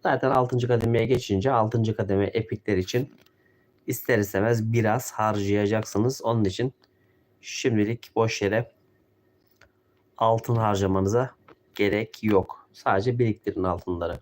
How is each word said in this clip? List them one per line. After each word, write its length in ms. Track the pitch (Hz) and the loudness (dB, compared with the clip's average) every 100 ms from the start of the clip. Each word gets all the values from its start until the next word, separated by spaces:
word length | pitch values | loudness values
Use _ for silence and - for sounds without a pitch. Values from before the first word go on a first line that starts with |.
Zaten 280 | 185 135 135 | 0 0 2
altıncı 360 | 131 127 123 120 | 2 2 0 2
kademeye 380 | 120 113 117 113 | 2 2 2 2
geçince 460 | 123 - 101 113 | 0 0 0 2
altıncı 440 | 123 110 117 110 110 | 2 2 2 0 -2
kademe 300 | 104 98 98 | -2 0 0
epikler 520 | 113 110 110 - 95 | -2 -4 -6 -2 -2
için 380 | 92 123 139 - _ _ _ _ _ _ - | 0 -2 -4 -12 _ _ _ _ _ _ -8
ister 320 | - - 117 | -8 0 0
istemez 540 | 101 98 107 117 110 | 2 0 0 0 0
biraz 380 | 117 107 113 - | 0 2 0 -4
harcayacaksınız. 1080 | - 110 104 98 104 101 110 107 98 117 135 | -4 -2 0 0 0 2 0 -2 -2 -2 -2
Onun 220 | 113 117 98 | -2 0 0
için 280 | 90 127 - _ _ _ _ _ _ | 0 -6 -6 _ _ _ _ _ _
şimdilik 720 | - - 139 110 104 117 - - | -14 -4 0 0 0 -4 -6 -2
boş 260 | 113 - | -2 0
yere 300 | 101 107 120 _ _ _ _ _ _ _ _ _ _ _ _ _ _ - | 0 0 -4 _ _ _ _ _ _ _ _ _ _ _ _ _ _ -2
altın 380 | 113 113 - 117 | 0 2 0 0
harcamanıza 760 | 110 101 95 95 95 113 131 - _ - _ - | 2 2 2 2 2 0 -2 -6 _ -20 _ -2
gerek 480 | 104 104 110 - | 0 0 -4 -4
yok. 460 | 110 101 92 - - | 2 2 2 -8 -18
Sadece 460 | - - 98 113 120 | -6 0 0 0 0
biriktirin 440 | 117 104 - 98 | 0 0 -4 -2
altınları. 560 | 92 85 - 87 85 85 | -2 -2 -4 -6 -4 -8